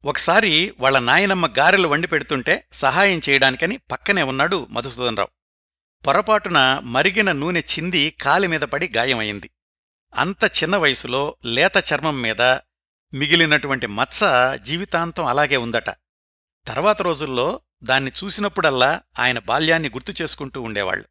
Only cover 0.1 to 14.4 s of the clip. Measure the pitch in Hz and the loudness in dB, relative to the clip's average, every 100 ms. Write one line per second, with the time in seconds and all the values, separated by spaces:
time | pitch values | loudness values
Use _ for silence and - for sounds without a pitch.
0.1 | - - 185 220 156 190 - 131 135 120 | -2 2 4 4 2 0 0 2 2 4
1.1 | 147 196 190 165 - 156 190 175 147 170 | 4 4 0 0 2 4 4 2 0 0
2.1 | 156 135 143 123 180 _ - 135 147 196 | -4 -2 -4 0 -2 _ -2 0 4 2
3.1 | 175 147 139 131 127 165 254 _ 127 - | 2 2 4 4 2 -4 -4 _ -8 -2
4.1 | 196 139 135 156 190 123 110 127 117 123 | 0 0 0 0 -2 -4 -8 -8 -4 -4
5.1 | 107 98 _ _ _ _ _ _ _ - | -2 -4 _ _ _ _ _ _ _ 0
6.1 | 156 214 214 202 165 131 135 123 123 180 | 0 2 0 2 2 4 2 -2 0 0
7.1 | 196 202 147 151 175 - - 170 180 147 | 0 0 0 -2 -2 -2 -4 -2 -2 -2
8.1 | - 139 160 190 160 147 139 175 110 123 | -2 0 2 2 -2 -4 -4 -4 -2 0
9.1 | 120 107 101 - _ _ _ _ _ _ | 0 -2 -6 -12 _ _ _ _ _ _
10.1 | - 151 196 220 - 160 196 151 127 127 | -4 -4 0 0 0 0 0 0 0 -4
11.1 | 127 147 - 120 117 180 196 - 147 156 | -4 -4 -6 -6 0 2 2 0 -2 -2
12.1 | 143 113 110 123 131 _ _ _ _ _ | -4 -4 0 2 2 _ _ _ _ _
13.1 | 135 147 170 160 147 139 131 113 101 131 | -6 0 2 4 2 0 -4 -4 -4 0
14.1 | - 208 127 | 2 4 4